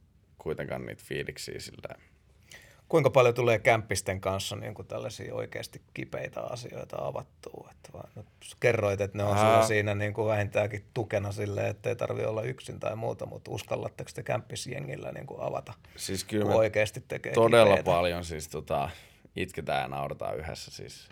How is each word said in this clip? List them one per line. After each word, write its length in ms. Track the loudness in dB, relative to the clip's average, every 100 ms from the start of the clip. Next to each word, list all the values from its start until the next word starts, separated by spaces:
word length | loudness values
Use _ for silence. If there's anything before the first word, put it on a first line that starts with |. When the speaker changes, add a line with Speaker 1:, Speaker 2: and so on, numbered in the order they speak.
| _ _ _ _
Speaker 1:
kuitenkaan 480 | -8 -6 -6 -8 -8
niitä 180 | -12 -8
fiiliksiä 540 | -6 -6 -10 -12 -10
silleen. 420 | -12 -14 -14 -16 _ _ _ _ _ -20 -20 -20 _
Speaker 2:
Kuinka 200 | 4 6
paljon 260 | 6 6 6
tulee 240 | 4 4
kämppisten 640 | 4 4 2 -4 -2 -2
kanssa 340 | -2 -2 -4 -8
niinku 280 | -10 -12
tällaisia 500 | -10 -8 -8 -10 -8 -8
oikeasti 460 | -8 -10 -12 -14 -16
kipeitä 480 | -12 -10 -8 -8 -8
asioita 560 | -8 -8 -10 -12 -10 -6
avattua? 680 | -6 -6 -12 _ -18 -16 -20
Että 180 | -20 -20
vaan, 160 | -16 -16 -16
no, 80 | -18 _
sä 140 | -20 0
kerroit, 420 | 2 4 2 0
että 160 | -2 0
ne 60 |
on 140 | 0 4
Speaker 1:
Ää. 60 |
Speaker 2:
sulla 240 | 6 6 6
siinä 280 | 4 2 0
niinku 300 | -2 -2 0
vähintäänkin 580 | 2 2 0 0 -4 -8
tukena 380 | -6 -2 -2 -2
silleen, 360 | -4 -4 -2 -2
ettei 280 | -2 -4 -2
tarvi 300 | -2 -2 -2
olla 160 | -2
yksin 380 | -4 -8 -10 -8
tai 160 | -6 -4
muuta, 300 | -6 -6 -8
mut 220 | -10 -10
uskallatteko 640 | -10 -6 -6 -6 -10 -12
te 100 | -10
kämppisjengillä 880 | -4 -4 -4 -10 -8 -8 -8 -10 -10
niinku 260 | -10 -12 -8
avata, 320 | -6 -6 -8 -18 -20 -14
Speaker 1:
Siis 280 | -8 -6
kyllä 200 | -4 0
Speaker 2:
kun 80 | 4
Speaker 1:
me 60 | 4
Speaker 2:
oikeasti 460 | 4 4 0 -2 -8
tekee 260 | -8 0
Speaker 1:
todella 320 | 6 8 10 10
Speaker 2:
kipeitä? 220 | 8 6
Speaker 1:
paljon 340 | 4 4 0 -4
siis 220 | -8 -6
tota, 420 | -8 -2 -2 -2 -6 -18 _ _ -6
itketään 460 | -6 -6 -2 -2
ja 60 | -2
naurataan 500 | -4 -6 -6 -6 -6
yhdessä 340 | -6 -10 -12
siis, 360 | -14 -16 -16 -20